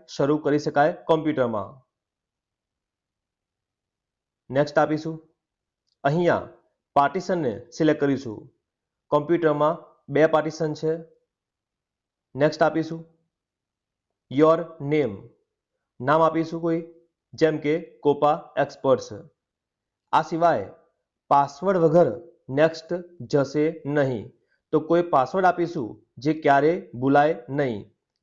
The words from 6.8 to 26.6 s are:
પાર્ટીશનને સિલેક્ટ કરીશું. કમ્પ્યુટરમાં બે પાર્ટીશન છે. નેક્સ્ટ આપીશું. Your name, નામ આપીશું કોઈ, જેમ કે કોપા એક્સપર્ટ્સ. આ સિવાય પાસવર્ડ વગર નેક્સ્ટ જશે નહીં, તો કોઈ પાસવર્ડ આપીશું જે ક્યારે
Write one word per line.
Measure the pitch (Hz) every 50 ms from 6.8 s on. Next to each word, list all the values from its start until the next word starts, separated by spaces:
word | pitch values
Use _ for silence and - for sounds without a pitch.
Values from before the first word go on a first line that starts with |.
| _ _ _
પાર્ટીશનને | 139 143 139 - 190 175 - 190 175 151 123 101 - - - -
સિલેક્ટ | - 165 151 151 151 143
કરીશું. | 139 135 120 - 117 104 - - - _ _ _ _ _ _ _ _ _ _ _ _
કમ્પ્યુટરમાં | 151 147 147 160 170 170 165 156 151 147 147 151 170 165 - - _ _ _ - 139
બે | 147 156 156 160
પાર્ટીશન | 151 151 160 156 - 165 151 147 -
છે. | - 156 160 170 165 - _ _ _ _ _ _ _ _ _ _ _ _ _ _ _ _ _ _ _ _ _ _ _ _ _
નેક્સ્ટ | 131 143 156 156 - 170
આપીશું. | 151 156 160 156 160 165 165 - - _ _ _ _ _ _ _ _ _ _ _ _ _ _ _ _ _ _ _ _ _ _ _ _
Your | 127 135 156 156 165 165 170 170 - - 143 143 151
name, | 156 139 113 101 98 - - _ _ _ _ _ _ _ _ _ _ _ _ _ _
નામ | 123 135 151 160 165
આપીશું | 156 156 165 160 165 170 170 165
કોઈ, | 170 165 165 165 - - _ _ _ _ _ _ _ - -
જેમ | 160 156 156 151 151
કે | 147 151 170 170 - - _ -
કોપા | 147 143 143 151 147 156 170 - - - 131 139
એક્સપર્ટ્સ. | 139 - - - 135 127 123 - - 107 101 - - _ _ _ _ _ _ _ _ _ _ _ _ _ _ _ _ -
આ | 147 160 -
સિવાય | 175 160 170 170 151 110 95 92 - _ _ _ _ _ _ _ _ _ _ _
પાસવર્ડ | 143 143 139 139 - - 180 196 196 180 165
વગર | 156 151 175 160 127 104 - - - _ _ _ - 131 143
નેક્સ્ટ | 156 165 - - - - 175 180 175 - - _ 127 113
જશે | 156 143 135 131 - 151 151 160 165 160 - 139 147
નહીં, | 151 135 101 85 - 104 123 - _ _ _ _ _ _ _
તો | - 156 156 -
કોઈ | 170 170 170 170 156
પાસવર્ડ | 139 127 127 - 190 185 180
આપીશું | 175 175 170 156 - 165 117 107 - - _ _ _ - 120
જે | 151 160 156 -
ક્યારે | 143 139 139